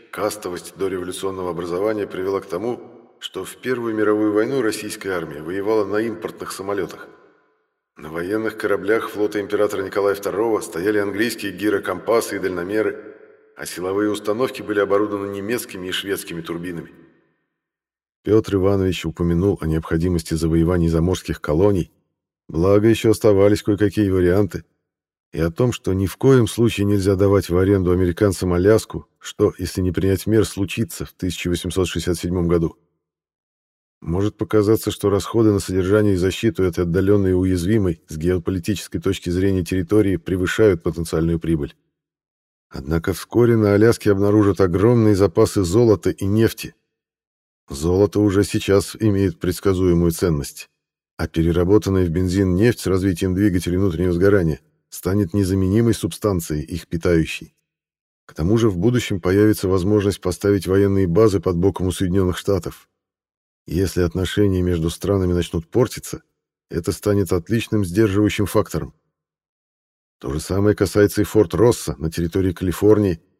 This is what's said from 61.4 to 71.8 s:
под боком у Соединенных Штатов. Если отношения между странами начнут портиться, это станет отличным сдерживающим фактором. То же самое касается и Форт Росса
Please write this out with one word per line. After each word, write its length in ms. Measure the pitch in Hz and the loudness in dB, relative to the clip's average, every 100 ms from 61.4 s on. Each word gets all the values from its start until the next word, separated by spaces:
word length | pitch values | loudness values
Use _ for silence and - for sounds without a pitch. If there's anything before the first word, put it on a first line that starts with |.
под 180 | 95 87 | 0 0
боком 280 | 95 87 92 | 0 0 -2
у 40 | |
Соединенных 460 | 87 95 95 92 87 | -2 -2 0 0 -2
Штатов. 500 | - 98 - - _ _ _ _ _ _ _ _ - | -2 -2 -4 -12 _ _ _ _ _ _ _ _ -6
Если 340 | 82 95 - | -2 -2 0
отношения 640 | 87 90 90 - 104 92 | -2 -2 -2 0 2 2
между 260 | 90 87 80 | 0 0 -2
странами 460 | - 90 98 90 | -4 -2 0 0
начнут 340 | 87 85 87 - | 0 -2 -6 -2
портиться, 540 | 110 127 - - - - _ _ _ _ | 0 0 -2 -12 -14 -16 _ _ _ _
это 200 | 82 85 | -6 -4
станет 420 | 90 104 101 90 | -4 0 0 0
отличным 520 | 92 - 113 - 107 | -2 -2 -4 -2 -2
сдерживающим 600 | 95 87 110 98 104 - 101 | 0 2 2 2 0 0 -2
фактором. 480 | 107 95 80 71 - _ _ _ _ _ _ _ _ _ _ _ _ | -2 -2 -6 -8 -12 _ _ _ _ _ _ _ _ _ _ _ _
То 140 | 60 | -8
же 80 | 73 | -6
самое 360 | - 95 104 101 | -2 0 2 2
касается 440 | 95 104 104 - | 2 4 4 2
и 40 | |
Форт 300 | 104 107 98 | 0 2 2
Росса 420 | 82 120 110 | 4 2 2